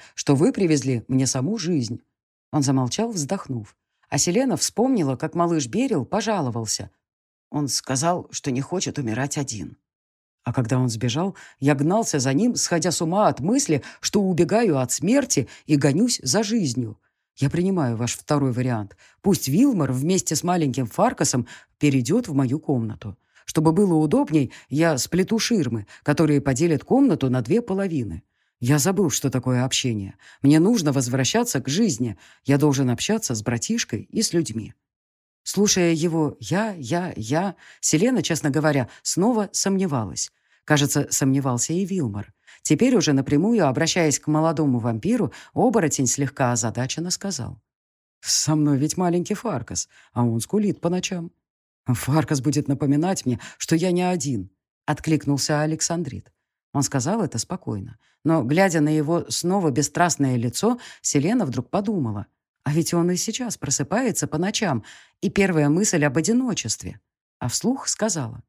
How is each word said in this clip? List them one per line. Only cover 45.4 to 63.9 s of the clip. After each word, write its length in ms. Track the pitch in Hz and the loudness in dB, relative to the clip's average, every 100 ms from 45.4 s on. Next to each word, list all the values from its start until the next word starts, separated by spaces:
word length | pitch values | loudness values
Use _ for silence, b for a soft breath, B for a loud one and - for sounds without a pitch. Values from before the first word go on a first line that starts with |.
| B | B
оборотень 540 | - 214 220 156 - 127 | 0 2 2 0 0 0
слегка 440 | - 139 - 127 | 0 -2 0 0
озадаченно 600 | 120 117 104 127 - 175 | 0 -2 -4 -4 -4 -6
сказал: 500 | 175 196 160 107 101 _ _ _ _ _ _ | -6 -6 -8 -10 -12 _ _ _ _ _ _
«Со 360 | - - - 156 | -4 -2 0 2
мной 220 | 147 139 | 2 2
ведь 200 | 151 - | 0 0
маленький 380 | 180 175 170 208 | 0 0 -2 -4
Фаркас, 520 | 233 139 - - - b b | -4 -6 -6 -8 -10 b b
а 140 | - 120 | -2 0
он 160 | 113 | 0
скулит 400 | - 208 208 - | -2 0 0 0
по 80 | 170 | -2
ночам». 420 | 180 - 180 170 _ _ _ _ _ - | -2 -4 -6 -10 _ _ _ _ _ -4
«Фаркас 560 | 120 - 156 - 147 | -2 0 0 0 -2
будет 260 | 127 143 143 | 0 -2 -2
напоминать 580 | 143 143 143 175 190 - | 0 0 2 0 -2 -2
мне, 140 | 117 B B | -4 B B
что 160 | - | -2
я 180 | 160 185 | 0 2
не 100 | 175 | 0
один», 480 | 180 180 139 117 92 _ _ _ - | 0 -2 -2 -6 -6 _ _ _ -6
откликнулся 760 | 151 - 151 - 139 - 151 | -4 0 0 0 -2 0 0
Александрит. 720 | 156 156 - 170 165 - - _ _ _ _ | -2 -2 -4 -4 -6 -10 -14 _ _ _ _
Он 100 | 143 | -2
сказал 400 | 135 135 123 226 | 0 0 0 0
это 140 | 175 117 | -2 -4
спокойно, 600 | - 185 - 104 - - _ _ 151 | -6 -8 -6 -8 -8 -16 _ _ 0
но, 180 | 160 | 2
глядя 380 | 117 156 190 160 | 2 2 4 4
на 80 | 147 | 2
его 340 | 156 147 170 147 | 2 0 -2 -2
снова 420 | - 170 196 165 | -4 -2 0 0
бесстрастное 640 | 135 143 - 170 - 135 123 | 0 0 0 0 2 0 0
лицо, 440 | 117 - 214 240 B B | -2 -2 -2 -2 B B
Селена 440 | - 147 147 247 156 | -2 0 2 0 0
вдруг 240 | 110 123 | -4 -4
подумала: 580 | 180 208 202 120 104 - _ _ _ - | -4 -2 -2 -2 -4 -10 _ _ _ -2
«А 80 | |
ведь 200 | 151 156 | 0 2
он 160 | 170 170 | 2 2
и 40 | 180 | 0
сейчас 420 | - 220 240 - | -4 -6 -6 -8
просыпается 680 | 143 - 139 | -4 -4 -2